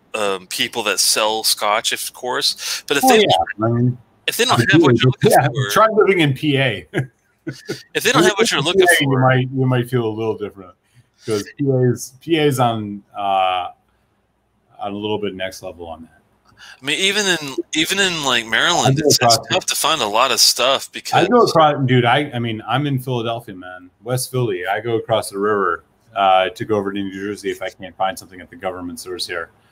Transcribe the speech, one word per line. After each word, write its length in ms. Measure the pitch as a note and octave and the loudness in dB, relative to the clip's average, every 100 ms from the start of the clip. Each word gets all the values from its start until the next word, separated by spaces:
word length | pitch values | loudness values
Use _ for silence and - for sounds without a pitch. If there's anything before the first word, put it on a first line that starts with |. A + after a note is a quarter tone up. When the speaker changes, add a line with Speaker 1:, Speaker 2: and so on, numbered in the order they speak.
| _ | _
Speaker 1:
um, 320 | A2 G2+ F#2+ F#2 | -4 -2 -2 -6
people 360 | - A#2+ B2 | -6 -4 -4
that 160 | G#2 F#2 | -2 0
sell 440 | - - G#2+ A2 | 0 0 0 0
scotch, 480 | - - G#2+ G#2+ - | -2 0 0 0 0
of 220 | B2 - | -6 -8
course. 720 | - B2 B2+ - - - - - | -10 -6 -4 -4 -4 -6 -8 -2
But 100 | C#3+ | 0
if 60 | |
Speaker 2:
Oh, 40 | C4 | 4
Speaker 1:
they, 140 | A3+ | 4
Speaker 2:
yeah. 440 | G3 F#2 E2 - A2+ | 4 2 -2 -4 -2
I 40 | |
mean, 280 | A#2+ B2 B2+ _ _ - | 2 0 -2 _ _ -6
Speaker 1:
if 100 | - | -2
they 80 | A#3+ | 0
don't 140 | F3 | 2
Speaker 2:
I 60 | A#2 | 4
Speaker 1:
have 120 | G3 | 4
what 120 | C#3 A#2 | 6 4
Speaker 2:
do. 60 | |
Speaker 1:
you're 80 | B2+ | 4
looking 220 | - G#3 | 2 4
Speaker 2:
Yeah, 160 | E3+ C3+ | 4 2
Speaker 1:
for, 220 | A#2 A2 | 0 -2
Speaker 2:
try 160 | G3 A3 | 2 2
living 320 | G#3+ F#3 F#3+ | 4 2 4
in 160 | D3 C3 | 2 0
P 220 | D3+ C3+ | 0 0
A. 280 | C3 G2 D#2+ | 0 -2 -6
<laughs> 40 | G3+ C3 _ _ _ - - - - - D#3 | -6 -6 _ _ _ -14 -12 -10 -12 -8 -4
Speaker 1:
if 80 | |
they 80 | G#3 | 2
don't 100 | B3+ | 4
have 140 | G#3+ G3+ | 4 4
what 140 | A3+ | 2
you're 100 | E3 | 0
looking 240 | C#3+ F#3+ F3 | 0 4 4
Speaker 2:
P 20 | |
A, 100 | E3 | 4
Speaker 1:
for, 80 | C#3+ | 2
Speaker 2:
you 60 | C3 | 2
might, 300 | C3 B2+ B2+ | 4 2 0
you 140 | C3 C3 | -2 0
might 240 | B2+ A#2+ | 0 0
feel 160 | B2+ A2+ | -2 -2
a 80 | |
little 240 | G#2+ A2+ G2+ | -2 -4 -4
different 380 | G2+ F#2+ F2+ - _ B2 _ _ - | -8 -12 -20 -20 _ _ _ _ -6
'cause 180 | G#2+ G2+ - | -4 -4 -4
P 80 | C#3 | 0
A's, 420 | C3 B2+ A#2 - - | 2 2 0 -6 -14
P 160 | - D#3+ | -2 2
A's 220 | D3 C3+ | 2 2
on, 420 | B2 A2+ G#2 G2+ - G2+ | 0 0 -6 -10 -12 -6
uh, 520 | G2+ F#2+ F#2 F#2 F2 - _ _ _ _ _ _ _ _ _ - | 0 2 2 0 -4 -12 _ _ _ _ _ _ _ _ _ -12
on 120 | G2+ | -10
a 40 | G2+ | -6
little 220 | G#2+ G#2+ | -4 -4
bit 160 | G2+ | -6
next 300 | F#2 F#2+ - | -6 -10 -10
level 240 | F#2 E2+ E2+ | -16 -14 -14
on 160 | D#2+ | -16
that. 180 | D#2+ _ _ _ _ _ - - | -18 _ _ _ _ _ -20 -12
Speaker 1:
I 60 | C3+ | -6
mean, 140 | D3+ | -2
even 260 | F#3+ G3+ G3 | 0 0 0
in, 300 | E3+ C#3+ C3 - | -2 -4 -8 -6
even 240 | D3+ D#3+ F#3+ | -2 -2 0
in, 260 | F#3+ E3+ C#3 | 0 0 0
like, 200 | A#2+ A2+ | 0 0
Maryland, 440 | A2+ D#3 E3+ C3 C3+ | 0 2 2 2 2
Speaker 2:
I 20 | |
go 60 | D3 | 2
Speaker 1:
it's, 80 | B2+ | 2
it's 20 | |
Speaker 2:
across 300 | A#2 A2+ - | 2 0 0
Speaker 1:
tough 140 | F3+ - | -4 -4
to 100 | - | -2
find 260 | D3 D#3 | -2 0
a 60 | G#2+ | 0
lot 240 | G#2+ C3 | 2 2
of 80 | A2+ | 4
stuff 520 | - - B2 C3 - | 2 4 2 0 -4
because 340 | A2+ - C#3+ F3 | -12 -2 0 4
Speaker 2:
I 20 | |
go 140 | B3 | 4
across, 420 | G#3+ E3 D3+ C#3+ B2+ | 4 4 4 4 2
dude. 180 | B2+ A#2 | 4 4
I, 240 | C#3 D3 | 2 0
I 60 | A#2+ | -4
mean, 240 | A#2 A2 G#2+ | -6 -6 -4
I'm 180 | B2+ D3 | -2 -2
in 140 | C3+ | -4
Philadelphia, 560 | B2+ B2 A2+ A#2 A2+ F#2 | -4 -4 -4 -6 -10 -16
man, 340 | F2+ F2+ F2+ _ | -16 -18 -20 _
West 260 | G#2+ B2+ - | -4 -4 -2
Philly. 380 | B2+ A#2+ F2+ F2+ | -2 -2 -2 -2
I 120 | G#2 | -4
go 160 | A#2+ A2+ | -2 -2
across 340 | A2+ A2 - | 0 -2 -2
the 80 | G2 | -2
river, 440 | G#2 G#2 F#2 E2 _ _ _ G2 | 0 0 0 -2 _ _ _ 0
uh, 340 | G2 F#2 F#2 | 4 4 4
to 160 | - G#2+ | -2 -4
go 100 | G#2 | -2
over 160 | G2 | -2
to 80 | G2+ | -4
New 140 | G2 | -6
Jersey 380 | F#2+ G2+ G2 G2 | -8 -8 -8 -6
if 100 | F2+ | -6
I 80 | F#2+ | -8
can't 260 | - F#2+ E2 | -12 -14 -6
find 220 | F#2+ F#2 | -4 -6
something 240 | E2+ F#2 | -12 -20
at 80 | E2+ | -20
the 60 | E2+ | -12
government 440 | F#2 F2+ F2 E2 | -10 -8 -10 -12
stores 280 | F#2 F2 - | -12 -10 -8
here, 240 | F2+ E2 _ _ | -8 -10 _ _